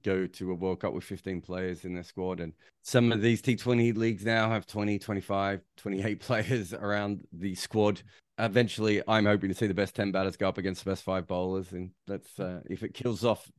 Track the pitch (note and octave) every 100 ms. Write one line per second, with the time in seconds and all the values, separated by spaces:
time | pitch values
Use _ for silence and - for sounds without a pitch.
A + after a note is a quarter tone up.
0 | G2+ F#2+ F2+ - F#2 F2+ F#2 F2+ G2 -
1 | - F#2+ - F#2 E2 F#2 F#2 F2+ F#2 F2+
2 | F2 - F#2 F2+ E2 - _ _ - B2+
3 | A#2+ A2+ A2 A2+ - A#2 B2 A#2+ A#2 A2
4 | A2+ G#2 G#2 A2+ A2 A2+ - G#2+ G#2 G#2
5 | - G2 - G2 G2 G2 - - G#2 F#2+
6 | G#2+ G#2 - A2+ G#2+ B2 F2+ G#2+ G2+ G#2
7 | G2+ G#2 - E2+ G2 F2+ - A2 G#2 F#2+
8 | - - _ - A2+ G#2 A#2 - A2 G#2
9 | - A2 G#2 G#2 G2 F#2 G#2+ F#2 G2 -
10 | G2+ F#2+ F#2+ F#2 F#2+ F#2 F#2+ F#2 G2 F#2
11 | - F#2+ F2 F2+ F#2 F#2+ F2+ F2+ F#2 -
12 | - G2 - - F#2 F2+ - - A2 -
13 | B2 A2 A#2 G#2 -